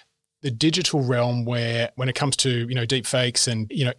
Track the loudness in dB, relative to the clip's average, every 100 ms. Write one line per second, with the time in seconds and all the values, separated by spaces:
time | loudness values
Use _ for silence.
0 | -20 _ _ _ -6 0 0 2 0 0
1 | 2 2 2 0 -2 -2 0 0 -2 -2
2 | -2 0 0 0 0 0 -2 -2 0 0
3 | 0 2 2 2 0 0 -2 -2 -2